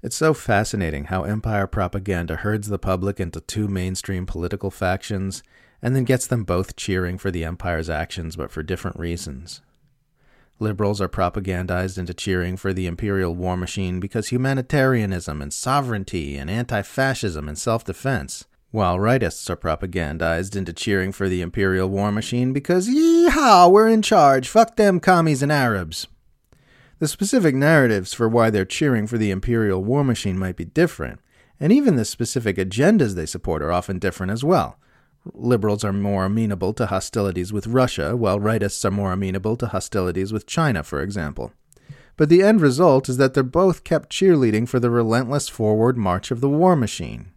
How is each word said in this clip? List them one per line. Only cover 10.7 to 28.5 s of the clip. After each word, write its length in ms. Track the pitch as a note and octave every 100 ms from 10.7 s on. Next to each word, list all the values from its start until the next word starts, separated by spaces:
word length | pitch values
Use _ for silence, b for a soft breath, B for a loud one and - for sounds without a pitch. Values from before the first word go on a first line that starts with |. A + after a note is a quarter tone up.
| G2 G#2 G2+
are 80 | F#2
propagandized 920 | - F2+ G#2 F#2+ F2+ F2+ F2+ F#2 F#2
into 160 | F2+
cheering 440 | F2+ - F#2 F2 F#2
for 160 | G2
the 120 | F#2 F#2
imperial 480 | F2 G#2+ G2 F#2
war 220 | F2 F2+ F2+
machine 460 | F2 - F#2+ F#2
because 260 | G2 A2 G#2+
humanitarianism 1120 | A#2+ C3 C3+ B2+ D3+ C3 B2 G#2 G2+ - D2
and 120 | C#2+
sovereignty 840 | - - C#3 B2+ A2 F#2+ F#2+ C#2+ C#2
and 120 | C#2+
anti-fascism 1000 | G#2+ A#2+ A2 G2 - C3+ B2+ G#2+ D#2 D2+
and 100 | D2
self-defense, 880 | - A2+ - F#2 C3 B2+ C#2 - - _ _
while 260 | A2 F#2 F2
rightists 520 | G#2 B2+ G2+ - -
are 60 | F2
propagandized 1000 | F2 D#2 F#2+ F2 D#2 D#2+ E2 E2 F#2+ G2+
into 160 | F2+
cheering 400 | E2 - G2 F#2+
for 160 | G2 G2
the 120 | F2+
imperial 460 | F2 - G2 F#2 F#2+
war 240 | G2 G2+
machine 400 | G#2 G#2+ A#2+ B2+
because, 380 | C3+ C#3+ F3+ F#3+
"Yeehaw, 840 | C4+ D#4+ E4 F4 D4+ C#4 G3 F3
we're 160 | G3 A3
in 140 | A3+
charge, 480 | G#3 G#3 C#3+ C3+ B2+
fuck 260 | G#3+ A3+ -
them 240 | G#3 F3+
commies 420 | - F#3 D#3+ C#3
and 100 | C#3
Arabs." 560 | D3+ B2+ G#2 E2+ D#2+ - _ _ _ _ b b b b b
The 80 | D#3
specific 480 | - G3+ C4 E3+ C3
narratives 580 | C#3+ D#3+ B2+ G#2 F2+
for 140 | - A2+
why 220 | A#2 A2+